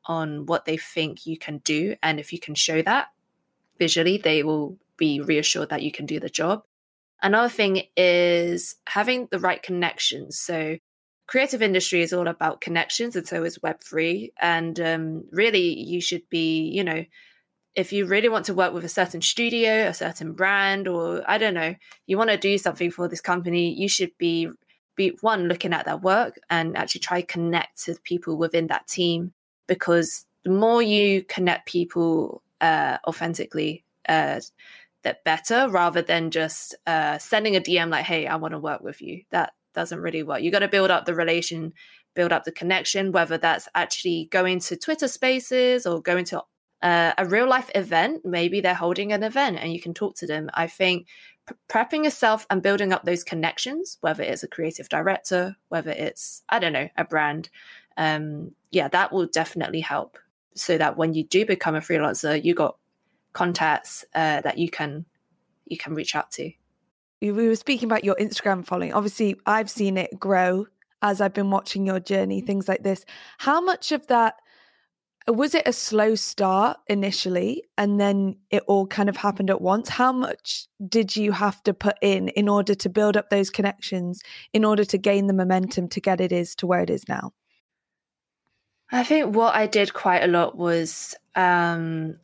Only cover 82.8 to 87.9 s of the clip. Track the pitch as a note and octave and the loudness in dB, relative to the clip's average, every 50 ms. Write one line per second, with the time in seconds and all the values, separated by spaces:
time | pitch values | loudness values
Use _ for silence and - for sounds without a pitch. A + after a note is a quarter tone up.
82.8 | - F#3 F3+ G#3+ G#3 G#3 G3+ G#3+ G3+ - G3+ G3+ G3 F#3+ - - G3 G3+ G3 - | -2 -2 2 2 2 4 2 2 2 2 2 2 2 0 0 -2 -2 -2 -2 -6
83.8 | - - F#3+ F#3 F3 F3+ F3+ - - - - - - _ - G#3+ A3 G#3+ G#3+ G#3 | -10 -8 -6 -4 -4 -6 -8 -10 -14 -18 -20 -20 -14 _ 2 2 4 4 4 4
84.8 | G#3 G3+ - F#3+ G3+ G#3 G3+ G3+ G3 G3 G3 F#3+ F#3 F#3 F#3 F#3 F#3 G#3 - F#3+ | 2 2 0 2 2 2 4 4 4 4 2 2 4 4 2 2 2 0 -2 -4
85.8 | F3 E3+ - F#3+ - G3 F#3 F3 F#3 F3 F3+ F3 E3+ - - - - F3 F3+ F3 | -4 -4 -6 -2 0 0 2 2 0 0 0 -2 -2 -4 -6 -6 0 0 2 2
86.8 | F3+ E3+ E3 - - - - - - - - _ _ _ _ _ _ _ _ _ | 2 0 -2 -4 -4 -6 -6 -6 -6 -10 -14 _ _ _ _ _ _ _ _ _
87.8 | _ _ | _ _